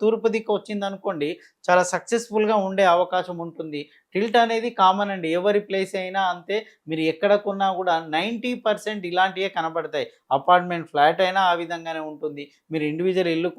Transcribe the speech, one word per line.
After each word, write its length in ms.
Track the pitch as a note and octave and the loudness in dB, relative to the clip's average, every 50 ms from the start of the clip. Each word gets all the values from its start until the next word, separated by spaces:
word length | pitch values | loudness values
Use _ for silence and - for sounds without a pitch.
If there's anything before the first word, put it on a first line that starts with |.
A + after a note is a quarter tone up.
తూర్పు 280 | G#3 A3 A3 A3 A3 A3+ G#3 | 0 0 0 2 0 -2 -2
దిక్కు 180 | A3 A3 - G#3 | -2 -2 -2 -2
వచ్చిందనుకోండి 720 | F#3 G3 - G#3 G3+ G3 G3 G3 F#3+ - G3+ F3+ D3+ D3 D#3 F3 - _ _ _ _ - | -2 -2 -6 -6 -6 -4 -6 -8 -6 -6 -6 -4 -2 -4 -4 -6 -8 _ _ _ _ 2
చాలా 200 | - F3+ F3+ F3+ F3+ F#3 | 4 4 4 4 2 -2
సక్సెస్‌ఫుల్‌గా 640 | E3 - - A#3 A3+ A3+ - G#3 G#3+ G#3+ G#3 A3 G#3 F#3+ | -4 -4 -2 -4 -4 -4 -2 -2 0 0 2 2 0 0
ఉండే 180 | F#3+ F#3+ G3 G3 F3 E3+ | 0 2 2 4 4 6
అవకాశం 440 | F3 F3+ F3+ F3+ F#3 F3 F3+ F3+ E3 E3+ | 4 2 0 -2 -4 -4 -4 -8 -10 -10
ఉంటుంది. 360 | E3+ D#3 - D#3+ D#3 D3 C#3+ D3 _ _ _ _ _ - | -12 -10 -12 -12 -10 -8 -10 -10 _ _ _ _ _ -4
టిల్ట్ 220 | F#3 A3 A3+ A3+ A#3+ A#3 | -2 -2 2 4 4 4
అనేది 260 | A3+ A3+ A3+ A3+ A#3+ A#3 - | 4 0 -2 -4 -4 2 4
కామన్ 320 | F#3+ F#3 F#3 G3+ G#3 G3+ G3 | 4 4 6 4 0 -2 -4
అండి, 140 | F#3 E3 D#3+ E3 F3+ | -4 -2 -2 -2 2
ఎవరి 220 | F#3 G#3 G3+ G#3 G3+ | 2 2 2 2 0
ప్లేస్ 260 | - F#3+ F#3+ F#3+ F#3+ G3 | -2 -4 -4 -4 -4 -6
అయినా 260 | F#3+ F#3 F#3 F#3+ G3 F#3+ F3+ | -8 -8 -4 -2 -2 0 0
అంతే. 260 | F3 F3 E3 - G3+ A3 A3 - _ _ - | -2 -4 -6 -4 -6 -6 -6 -8 _ _ -10
మీరు 180 | D3+ D#3+ D#3 D#3+ D#3+ | -6 -4 0 0 0
ఎక్కడ 220 | D#3 - G3+ G3 G#3 G#3 G#3 | 0 0 2 2 2 2 2
కొన్నా 220 | G3+ G3 G3 G3 F#3+ F#3 F#3 | -2 -2 0 0 0 0 0
కూడా 140 | F#3 F3+ E3 E3 E3 D#3+ D#3 | 0 0 0 0 -2 -2 -2
నైంటీ 380 | D#3+ F#3 A3+ A#3+ G#3+ B3 B3 B3 - - | -2 -2 -2 -6 -6 -6 -6 -6 -2 0
పర్సెంట్ 380 | A3 G#3 G#3 - G#3+ G#3+ G#3 F3+ F3 | -2 -2 0 -2 -8 -8 -6 -8 -2
ఇలాంటివే 400 | F3 F3+ F#3 F#3+ E3+ F#3 G3 F#3 - | 2 2 2 2 0 -4 -6 -4 -4
కనబడతాయి. 500 | F3 D#3+ D#3+ D#3+ E3+ D#3 D3+ D#3 C#3+ A#2+ - _ _ _ - | -4 -4 -2 -4 -4 -6 -4 -4 -4 -6 -6 _ _ _ -2
అపార్ట్‌మెంట్ 580 | C3 C#3 - - F3+ F3+ F3 F3+ F3 E3 D#3 - | -2 0 4 6 6 6 4 0 -6 -6 -8 -4
ఫ్లాట్ 320 | - C#3+ D3 D#3+ E3+ F3+ | 2 4 4 4 6 4
అయినా 220 | F#3 F3+ F#3 G3 F#3+ F3+ | 0 2 2 2 2 2
ఆ 40 | F3 E3+ | 2 0
విధంగానే 420 | E3+ D#3+ E3+ E3 E3 E3 D#3+ D#3+ D#3 D#3 | -2 -8 -8 -10 -8 -8 -8 -8 -8 -10
ఉంటుంది, 340 | D3+ D3 D#3 D3+ C#3+ C#3+ C#3+ - _ _ _ - | -10 -8 -8 -8 -8 -10 -14 -16 _ _ _ -6
మీరు 160 | D#3+ D#3 D3+ | -4 -4 -2
ఇండివిడ్యువల్ 480 | D3+ D#3 D#3+ F3+ F#3+ F3+ F#3 F3+ E3+ E3 | -2 -2 -2 -2 0 0 0 0 0 0
ఇల్లు 160 | E3 E3+ F3 - | 0 -2 -2 -2